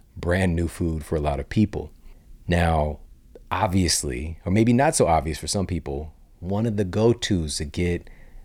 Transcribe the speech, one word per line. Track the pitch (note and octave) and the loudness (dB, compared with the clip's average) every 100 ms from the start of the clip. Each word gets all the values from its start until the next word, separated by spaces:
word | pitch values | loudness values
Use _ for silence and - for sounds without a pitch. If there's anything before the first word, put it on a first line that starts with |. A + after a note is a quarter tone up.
| - - | -14 -8
brand | E2+ F2+ F#2+ E2+ | 0 2 2 2
new | E2+ | -2
food | - E2+ D#2+ D2+ | -2 -4 -4 -4
for | D#2+ | -2
a | |
lot | D2 C#2 | -2 -2
of | C#2+ | -2
people. | - G#2 D2+ - - - - - - - | 0 0 0 -10 -14 -20 -20 -20 -12 -2
Now, | F2 E2+ D#2+ D2+ D2+ - - - - - | 2 2 2 0 -4 -12 -20 -20 -20 -8
obviously, | F2+ G2+ F#2+ E2+ - D2+ B1 D2+ E2 - | -2 0 2 2 0 -2 -6 -8 -8 0
or | |
maybe | G2 A2+ | 2 4
not | A#2+ C#3+ D#3 | 4 4 4
so | A#2 | 4
obvious | D#2+ D2+ D2+ | 4 2 -4
for | E2 | -4
some | G2+ F2+ | -2 -2
people, | E2+ C#2+ C#2 D#2+ - - - | -4 -4 -8 -8 -14 -20 -14
one | F2 G2+ A#2 | -4 -2 0
of | G#2 | 0
the | |
go-tos | F#2+ G2 A2+ A#2 - F#2+ D#2 - | -2 2 2 2 0 0 0 -4
to | D2+ | -6
get | D#2+ F2 F2 - - - - | -2 0 -2 -6 -18 -20 -20